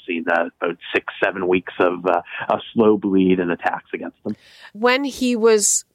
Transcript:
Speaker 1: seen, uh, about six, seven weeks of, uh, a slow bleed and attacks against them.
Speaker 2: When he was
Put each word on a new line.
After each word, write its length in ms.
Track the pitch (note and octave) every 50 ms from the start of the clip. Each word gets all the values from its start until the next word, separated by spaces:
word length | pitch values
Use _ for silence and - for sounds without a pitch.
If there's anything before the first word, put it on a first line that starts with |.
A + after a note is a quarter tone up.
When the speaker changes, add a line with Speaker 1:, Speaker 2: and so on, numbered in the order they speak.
| -
Speaker 1:
seen, 160 | - F2 E2 E2 F2
uh, 160 | E2+ E2+ E2+ E2+ - -
about 160 | - F2 E2+ - - - -
six, 180 | G2 - - - -
seven 280 | - G2 F#2 F#2+ F#2 F2+
weeks 240 | F#2 F#2 - - - -
of, 260 | F#2+ F2 F2+ F2 E2+
uh, 160 | F#2 F2 F2 - - - - -
a 120 | - G#2+ G2+ - - -
slow 240 | A#2+ A2+ G#2+ G#2+
bleed 440 | G2+ G#2+ G2+ F#2+ F#2+ F#2 F#2 F#2 F2+
and 100 | F2+ F2
attacks 380 | E2+ - - F2+ E2+ F2 - _ -
against 300 | E2 D#2+ D#2+ - _ -
them. 140 | - - - _ - - - - -
Speaker 2:
When 320 | - G3+ A3 B3 B3+ C4+ C#4+
he 320 | C4+ A#3+ - C4 B3 B3
was 480 | A3 G#3+ A3+ A3 G#3+ G3 - - - - _